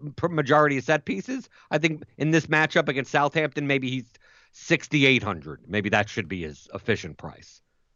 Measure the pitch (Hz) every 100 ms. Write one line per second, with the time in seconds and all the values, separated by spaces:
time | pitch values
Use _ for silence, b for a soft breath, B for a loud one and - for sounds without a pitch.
0 | 147 131 170 165 143 151 151 135 120 151
1 | - 196 190 262 - b b 156 165 151
2 | - - 147 160 - 156 156 175 147 135
3 | 127 151 143 165 151 151 143 139 131 131
4 | 113 _ b b b - - 165 - 151
5 | 139 127 101 87 76 71 - 101 101 104
6 | 107 - 87 92 80 73 - 95 - 107
7 | 87 73 78 - - - _ _ _